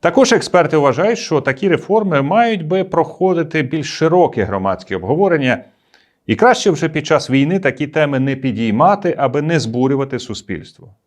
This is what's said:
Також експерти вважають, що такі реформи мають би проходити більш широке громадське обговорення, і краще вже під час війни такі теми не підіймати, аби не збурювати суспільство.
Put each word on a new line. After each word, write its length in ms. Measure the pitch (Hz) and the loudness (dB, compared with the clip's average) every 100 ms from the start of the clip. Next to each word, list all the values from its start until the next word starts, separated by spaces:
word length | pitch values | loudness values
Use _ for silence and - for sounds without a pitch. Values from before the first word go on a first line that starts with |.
Також 320 | 170 170 262 | 2 4 4
експерти 440 | 220 - 185 151 156 | 2 2 2 2 2
вважають, 420 | 143 123 190 233 | 2 2 0 -2
що 220 | - 151 | -2 -2
такі 280 | 127 131 196 | -2 -2 0
реформи 540 | 160 - 214 202 151 | 0 2 0 2 0
мають 440 | 139 202 233 214 156 | 0 2 2 0 -2
би 180 | 185 | -2
проходити 760 | 190 175 160 - 190 170 165 160 | 0 -2 -2 0 0 0 -2 -2
більш 240 | 131 156 143 | -2 -4 -6
широке 580 | - 160 175 160 - | -2 2 4 2 2
громадське 520 | 95 98 95 92 - 92 | -2 -2 -2 -4 -4 -6
обговорення, 680 | 92 147 196 165 131 117 - _ _ _ _ _ - | -2 0 2 0 0 -2 -6 _ _ _ _ _ -4
і 80 | |
краще 360 | 110 233 226 214 | 2 4 4 0
вже 180 | 165 160 | 0 -2
під 180 | 156 151 | -4 0
час 240 | 151 - | 0 2
війни 280 | 135 139 190 | 0 2 2
такі 280 | 165 123 147 | -2 -2 -4
теми 340 | 156 151 139 | 0 0 0
не 160 | 135 131 | -2 -2
підіймати, 760 | 135 107 113 107 165 202 180 - | -4 -2 -2 2 2 2 -2 -2
аби 240 | 135 135 | -2 -2
не 180 | 151 165 | 0 -2
збурювати 580 | 113 120 131 139 135 127 | -2 -2 0 0 -2 -6
суспільство. 760 | - 104 - 87 - _ - _ | -8 -14 -10 -12 -12 _ -20 _